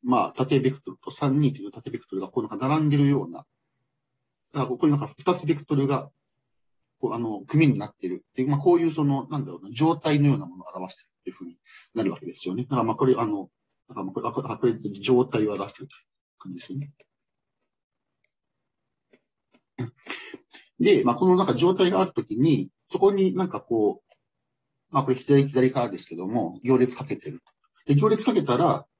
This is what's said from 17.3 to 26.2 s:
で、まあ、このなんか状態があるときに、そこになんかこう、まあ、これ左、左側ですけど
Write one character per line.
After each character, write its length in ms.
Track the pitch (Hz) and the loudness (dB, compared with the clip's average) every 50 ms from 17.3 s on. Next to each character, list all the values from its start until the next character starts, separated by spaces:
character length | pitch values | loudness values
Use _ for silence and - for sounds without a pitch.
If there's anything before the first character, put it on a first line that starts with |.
| _ _ _ _ _ _ _ _ _ _ _ _ _ _ _ _ _ _ _ _ _ _ _ _ _ _ _ _ _ _ _ _ _ _ _ _ _ _ _ _ _ _ _ _ _ _ _ _ _ - 123 117 _ _ - - - - - - - - _ _ - - _ _ _ _ | _ _ _ _ _ _ _ _ _ _ _ _ _ _ _ _ _ _ _ _ _ _ _ _ _ _ _ _ _ _ _ _ _ _ _ _ _ _ _ _ _ _ _ _ _ _ _ _ _ -10 -10 -10 _ _ -16 -14 -14 -14 -14 -18 -18 -20 _ _ -20 -20 _ _ _ _
で、 240 | - - - 131 98 | 4 4 6 6 4
ま 80 | 123 | 2
あ、 40 | 120 | 0
こ 120 | - 185 | 2 4
の 80 | 185 180 | 4 4
な 80 | 180 - | 4 4
ん 40 | |
か 80 | - 127 | 0 2
状 180 | 120 165 175 190 | 2 4 2 4
態 180 | 190 190 180 | 4 2 2
が 80 | 196 214 | 4 2
あ 60 | 226 | 0
る 80 | 220 - | 0 -2
と 100 | - - | -8 -6
き 140 | _ 107 | _ -2
に、 320 | 113 139 165 143 - - - _ _ _ _ | 2 4 4 4 2 0 -6 _ _ _ _
そ 100 | - 185 | -2 2
こ 120 | 196 196 | 4 4
に 240 | 202 196 190 185 185 | 4 4 0 0 0
な 80 | 180 190 | -2 -4
ん 40 | 156 | -4
か 100 | 135 110 | -4 -10
こ 400 | - _ 117 113 107 101 - - | -6 _ 0 2 2 2 0 -2
う、 40 | _ _ _ _ _ _ _ _ _ _ _ _ _ _ _ _ _ _ | _ _ _ _ _ _ _ _ _ _ _ _ _ _ _ _ _ _
ま 100 | - 143 | -2 -2
あ、 40 | 139 | 0
こ 60 | 135 | 0
れ 60 | 127 | -2
左、 320 | 131 - - 143 139 139 | -2 2 4 4 4 4
左 240 | 139 - 131 127 127 | 4 2 2 2 2
側 180 | - 135 120 107 | 2 -2 -4 -4
で 80 | 95 | -6
す 100 | 85 - | -10 -12
け 80 | - 85 | -14 -12
ど 120 | 85 | -10